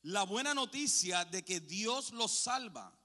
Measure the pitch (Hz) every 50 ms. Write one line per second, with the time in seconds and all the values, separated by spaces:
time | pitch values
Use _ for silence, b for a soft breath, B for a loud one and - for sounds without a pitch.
0 | - 147 190 202 196 185 202 240 262 294 294 277 262 - - 277 294 269 - -
1 | 180 180 180 175 175 170 175 185 - - 185 175 160 147 170 196 220 220 247 269
2 | 269 - 220 240 226 220 - - - 247 254 254 254 220 160 120 - 92 - _
3 | _